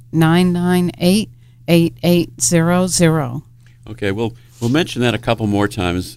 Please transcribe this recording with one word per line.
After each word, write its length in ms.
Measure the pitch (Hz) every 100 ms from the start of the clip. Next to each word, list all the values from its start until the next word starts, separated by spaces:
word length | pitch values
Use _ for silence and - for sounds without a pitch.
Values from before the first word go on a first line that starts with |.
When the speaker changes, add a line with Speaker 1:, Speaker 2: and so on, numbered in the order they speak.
| -
Speaker 1:
nine 380 | 160 160 170 180
nine 420 | 175 180 180 175 -
eight, 320 | 175 208 208 - - _ -
eight 260 | 170 165 -
eight 380 | 165 175 165 -
zero 460 | - 170 165 180 185
zero. 560 | - 170 160 127 131 - - - - -
Speaker 2:
Okay, 260 | 107 101
well, 200 | 98 113 - - -
we'll 100 | 117
mention 320 | 147 - 120
that 120 | 120
a 40 | 107
couple 280 | - 113 107
more 220 | 101 101
times, 480 | - 90 90 90